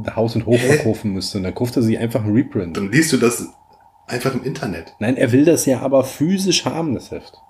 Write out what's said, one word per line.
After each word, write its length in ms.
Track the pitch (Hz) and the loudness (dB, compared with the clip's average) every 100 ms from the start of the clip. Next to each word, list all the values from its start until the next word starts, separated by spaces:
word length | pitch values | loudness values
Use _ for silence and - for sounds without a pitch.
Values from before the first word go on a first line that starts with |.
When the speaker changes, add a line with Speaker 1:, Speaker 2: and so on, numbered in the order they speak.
| 110 - | -8 -2
Speaker 1:
Haus 200 | 117 117 | -2 0
und 100 | 101 | 2
Hof 160 | 120 | 2
Speaker 2:
Hä? 120 | 127 147 | 4 2
Speaker 1:
verkaufen 360 | 113 104 107 | 2 -2 -2
müsste. 260 | 95 92 101 | -4 -4 -4
Und 40 | 92 | -4
dann 100 | 90 | -4
kauft 200 | 120 139 | -2 0
er 60 | |
sie 160 | 113 110 | 2 2
einfach 260 | 117 120 | 0 -2
ein 80 | 104 | 0
Reprint. 440 | 110 - 110 87 82 | 2 2 -2 -4 -4
Speaker 2:
Dann 140 | 98 | 0
liest 200 | 131 - | 2 2
du 40 | 127 | 2
das 300 | 117 117 90 - _ _ _ _ - | 2 0 -8 -16 _ _ _ _ -10
einfach 280 | 123 135 123 | -6 -4 -4
im 80 | |
Internet. 500 | 135 147 120 87 80 - | -6 -8 -6 -8 -10 -8
Speaker 1:
Nein, 180 | 104 131 | -4 0
er 140 | 131 | 2
will 120 | 127 156 | 4 6
das 200 | 147 - | 4 2
ja 140 | 123 | 0
aber 220 | 135 135 | 2 2
physisch 600 | 127 - 156 190 190 160 135 | 2 0 0 0 2 0 -2
haben, 280 | 147 165 | -4 -4
das 160 | 110 - | -4 -6
Heft. 300 | - - - _ | -14 -14 -20 _